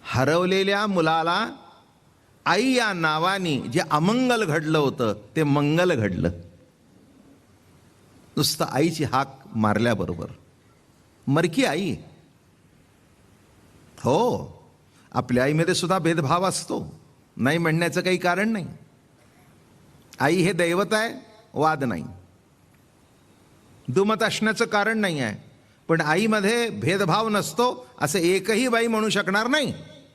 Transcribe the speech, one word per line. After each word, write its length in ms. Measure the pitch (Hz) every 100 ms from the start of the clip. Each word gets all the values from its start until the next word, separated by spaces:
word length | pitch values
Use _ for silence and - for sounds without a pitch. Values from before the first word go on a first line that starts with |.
हरवलेल्या 840 | - 117 135 165 180 190 190 202 214
मुलाला 640 | 185 160 160 160 180 226 - - - _ _ _ _ _ _ -
आई 260 | 175 262
या 200 | 247 226
नावानी 680 | 180 160 156 175 196 180 139
जे 200 | - 131 170
अमंगल 540 | 151 165 233 254 240
घडलं 340 | 202 151 156 156
होतं, 360 | 139 - 117 104 - -
ते 60 |
मंगल 520 | 147 143 143 160 180
घडलं. 360 | 147 104 90 87 90 - - - _ _ - - - - - _ _ _ - - _ _ - - -
नुसतं 280 | 147 -
आईची 400 | 160 131 165 165
हाक 340 | 135 131 135 - -
मारल्याबरोबर. 720 | 113 107 104 117 107 90 87 - - - _ _ _ _ _ _ _ -
मरकी 380 | 143 175 196
आई. 280 | 247 151 190 104 - - - _ _ _ _ _ _ _ _ _ - _ _ - - - - -
हो, 500 | 117 151 214 123 69 - - _ _ _ -
आपल्या 320 | 117 120 123
आईमध्ये 300 | 131 151 170
सुद्धा 240 | 180 175 190
भेदभाव 460 | 160 165 139 175
असतो, 560 | 190 - - - - - - _ _ -
नाही 220 | 120 165
म्हणण्याचं 420 | 165 160 170 156
काही 160 | 180 180
कारण 320 | 175 175 214
नाही. 180 | 220 139 - - _ _ _ _ _ - - _ - - - - -
आई 160 | 135 175
हे 160 | 175
दैवत 400 | 175 170 175 208
आहे, 220 | 214 226 - - - -
वाद 300 | - 156 156
नाही, 200 | 131 85 - - - _ _ _ _ _ _ _ _ _ _ _ _ - _ - -
दुमत 340 | 131 202 220
असण्याचं 420 | 220 - 220 214
कारण 340 | 233 208 208 226
नाही 220 | 202 151
आहे, 160 | 117 101 - - _ _ -
पण 120 | 165
आईमध्ये 680 | 151 165 220 214 196 240 233
भेदभाव 600 | - 120 190 190 190 226
नसतो 580 | 208 - - 247 - - -
असं 180 | 143 185
एकही 500 | 165 190 190 214 254
बाई 180 | 226 226
म्हणू 220 | 220 214
शकणार 380 | 190 180 202 226
नाही. 260 | 302 247 - - - -